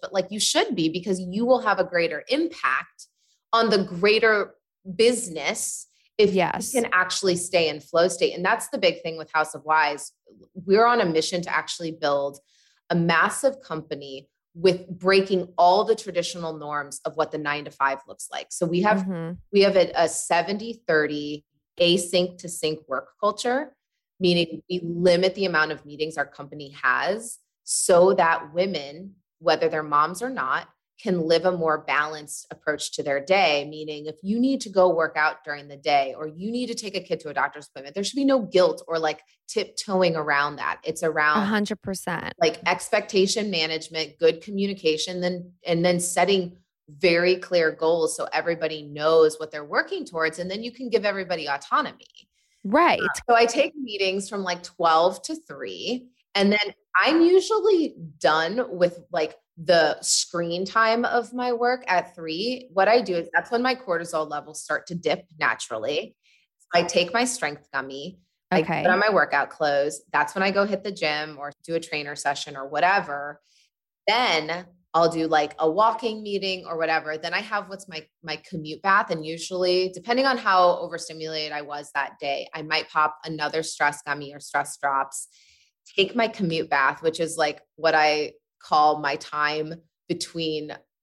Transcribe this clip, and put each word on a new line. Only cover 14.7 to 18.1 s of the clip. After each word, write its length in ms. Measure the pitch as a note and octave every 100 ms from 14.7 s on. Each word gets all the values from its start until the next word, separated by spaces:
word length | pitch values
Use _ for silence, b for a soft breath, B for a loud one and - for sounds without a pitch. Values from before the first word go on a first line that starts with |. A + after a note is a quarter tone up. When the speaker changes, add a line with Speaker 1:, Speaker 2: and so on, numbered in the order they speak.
| F3 -
Speaker 1:
breaking 640 | F3 F#3 G3 F#3+ F#3 F3 -
all 260 | F3 G3
the 100 | G#3+
traditional 600 | A3 G3+ F3 E3+ F3+ E3 D#3
norms 440 | D3 D3 C#3+ -
of 100 | D#3+ D3+
what 140 | D#3
the 60 | D3+
nine-to-five 640 | D3 D3 C#3+ - C#3 C3+
looks 200 | -